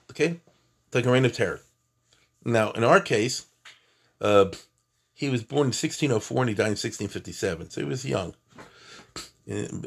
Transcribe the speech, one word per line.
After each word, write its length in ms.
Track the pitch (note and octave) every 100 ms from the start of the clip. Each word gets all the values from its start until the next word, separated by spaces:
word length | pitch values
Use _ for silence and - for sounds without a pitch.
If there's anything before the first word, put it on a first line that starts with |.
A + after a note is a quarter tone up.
| _
Okay? 300 | - D#3 E3+ _ _ _ _ _
It's 80 | B2+
like 100 | A#2+
a 60 |
reign 120 | B2+
of 80 | B2+
terror. 300 | - G2 - _ _ _ _ _ _ _ _
Now, 280 | - A#2 G#2+
in 120 | -
our 160 | A#2 F#3
case, 460 | F3+ A#2 B2 - - _ - - _ _ _ -
uh, 280 | G#2 G2+ F#2+ - - _ _ _ _
he 160 | - C#3+
was 120 | B2+
born 260 | A2+ C#3 C#3
in 60 |
sixteen 380 | A2+ - - D3
oh 80 | A2
four 220 | - B2+
and 80 | B2
he 60 | G#2
died 160 | G#2+
in 40 | G#2
sixteen 320 | A#2 - G2+
fifty-seven, 600 | G2 - - G2+ E2 E2
so 100 | -
he 80 | C#3+
was 160 | C3+
young. 320 | C3+ A#2+ F2 - _ - - - - - - - - _ -
Uh, 180 | G2+ A2+ -